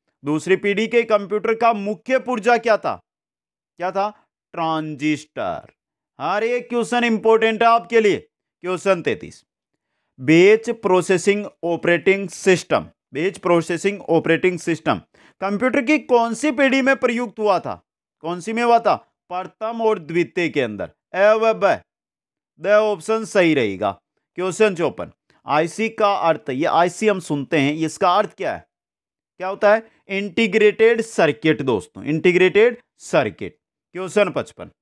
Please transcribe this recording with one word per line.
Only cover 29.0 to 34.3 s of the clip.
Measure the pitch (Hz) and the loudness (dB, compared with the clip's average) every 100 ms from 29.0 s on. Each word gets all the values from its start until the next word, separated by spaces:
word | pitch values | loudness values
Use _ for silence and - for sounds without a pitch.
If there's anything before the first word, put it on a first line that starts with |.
| _ _ _ - | _ _ _ -12
क्या | 180 | -10
होता | 202 208 | 0 4
है? | 226 226 _ - | 4 0 _ -8
इंटीग्रेटेड | 196 202 165 226 214 208 196 226 226 | -6 -4 0 2 4 4 4 2 2
सर्किट | 220 - 160 143 156 147 | -2 0 0 2 0 0
दोस्तों, | 131 107 - 98 | 0 -2 -2 -12
इंटीग्रेटेड | 104 156 180 180 185 202 233 233 _ _ | -6 0 2 4 4 4 2 2 _ _
सर्किट। | - 165 113 82 92 - _ _ _ 170 | -2 0 0 -4 -14 -14 _ _ _ -12
क्वेश्चन | 185 208 | -4 0
पचपन, | 196 | 0